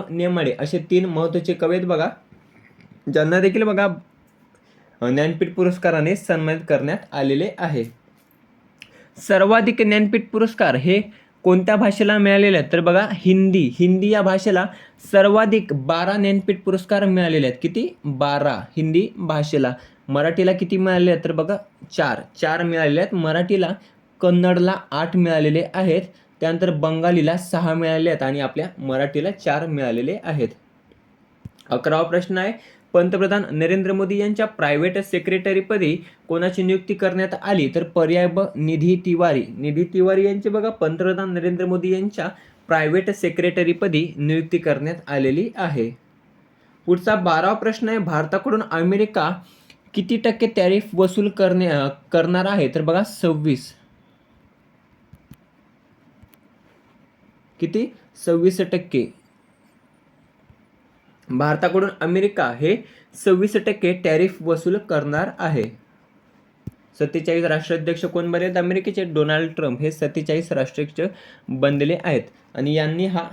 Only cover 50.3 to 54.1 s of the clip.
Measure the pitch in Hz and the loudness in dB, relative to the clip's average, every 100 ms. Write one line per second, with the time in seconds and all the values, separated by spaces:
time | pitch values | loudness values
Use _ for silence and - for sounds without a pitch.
50.3 | 220 226 220 185 196 208 175 185 202 202 | 0 -2 2 2 2 -2 0 0 2 -2
51.3 | 202 185 180 180 147 139 - - 170 170 | 2 2 2 2 0 -2 -6 -2 0 2
52.3 | 180 190 202 139 160 156 175 208 - 175 | 0 0 0 0 0 0 0 -2 -2 -2
53.3 | 156 151 127 - - _ _ _ | 0 0 -2 -4 -20 _ _ _